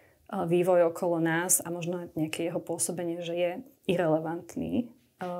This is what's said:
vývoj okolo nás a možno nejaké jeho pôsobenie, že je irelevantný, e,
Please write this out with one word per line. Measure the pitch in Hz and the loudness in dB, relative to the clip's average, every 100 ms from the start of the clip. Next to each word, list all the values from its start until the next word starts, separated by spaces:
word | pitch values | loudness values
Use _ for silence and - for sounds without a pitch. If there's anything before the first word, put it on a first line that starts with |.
| _ _ - | _ _ -10
vývoj | 196 170 180 180 180 165 | -4 2 4 6 6 6
okolo | 165 175 170 | 2 0 2
nás | 165 165 180 - | 2 2 2 0
a | 170 | 0
možno | 175 165 175 175 | -6 -4 -6 -6
nejaké | 165 156 156 170 | -4 -4 -2 -4
jeho | 175 | -4
pôsobenie, | 165 165 - 170 175 170 | -4 -4 -4 -4 -4 -6
že | 170 | -4
je | 170 175 180 - _ - | -2 -2 -2 -12 _ -2
irelevantný, | 175 165 156 160 170 - - 160 196 | 2 4 2 0 -6 -8 -8 -4 -2
e, | 240 - _ - 180 | -4 -8 _ -10 -8